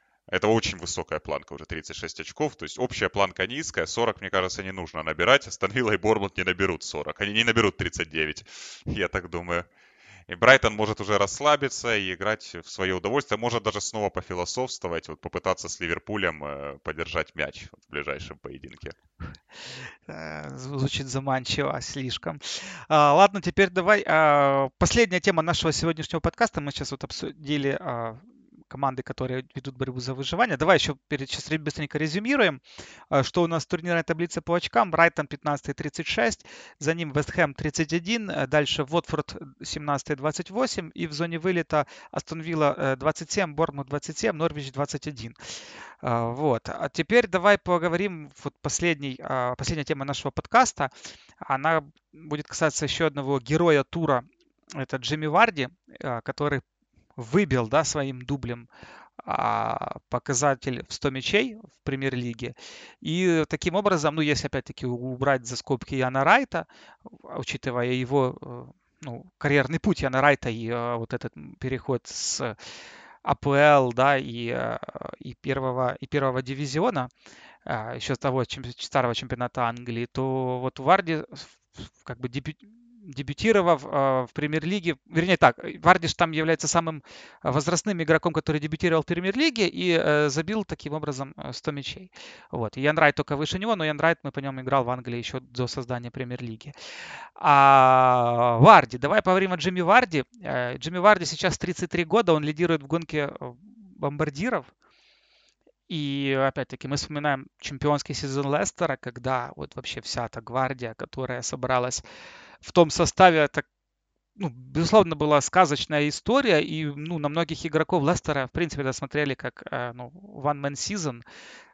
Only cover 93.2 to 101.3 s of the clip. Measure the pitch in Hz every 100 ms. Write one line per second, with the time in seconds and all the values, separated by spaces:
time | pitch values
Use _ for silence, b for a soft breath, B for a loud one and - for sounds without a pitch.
93.2 | - 143 151 190 220 196 156 147 160 170
94.2 | 139 143 135 131 131 139 120 127 120 120
95.2 | - 131 131 123 123 135 120 123 120 127
96.2 | 123 123 117 110 147 B B B B B
97.2 | B - 165 139 139 135 131 131 127 127
98.2 | 120 120 120 117 185 185 - 123 139 214
99.2 | 185 185 190 175 175 180 170 233 214 156
100.2 | - 226 165 127 123 131 160 180 202 190
101.2 | 156